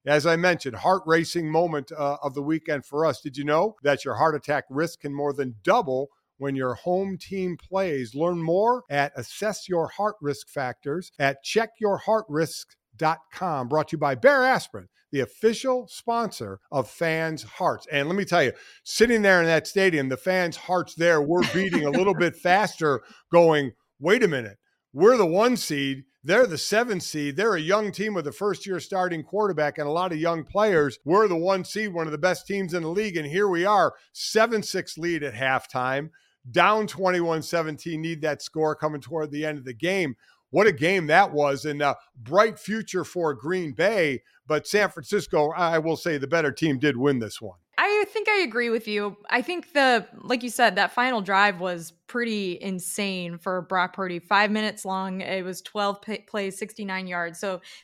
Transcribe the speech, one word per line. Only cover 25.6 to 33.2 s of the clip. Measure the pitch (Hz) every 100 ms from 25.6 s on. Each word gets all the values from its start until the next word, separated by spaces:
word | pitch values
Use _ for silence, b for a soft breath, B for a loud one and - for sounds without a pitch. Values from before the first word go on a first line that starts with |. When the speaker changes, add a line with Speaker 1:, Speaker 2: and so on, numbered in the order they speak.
| - 147 139 135 - _
Speaker 1:
They're | 135 202 247
the | 151
seven | - 208 247 190
seed. | - 151 143 139
They're | 220 180
a |
young | 156 202 208
team | 175 214
with | 196 147
a |
first-year | - 208 180 196 180
starting | - 190 180 165
quarterback | 151 202 208 156 147 151
and | 147
a |
lot | 160 185
of | 160
young | 165 165
players. | - 196 214 170 143 -
We're | 135 190 214
the | 170
one | 175 196 175
seed, | 202 214
one | 170 160
of |
the | 151
best | 180 175 -
teams | 196 185 175
in |
the | 160
league. | 180 214
And | 170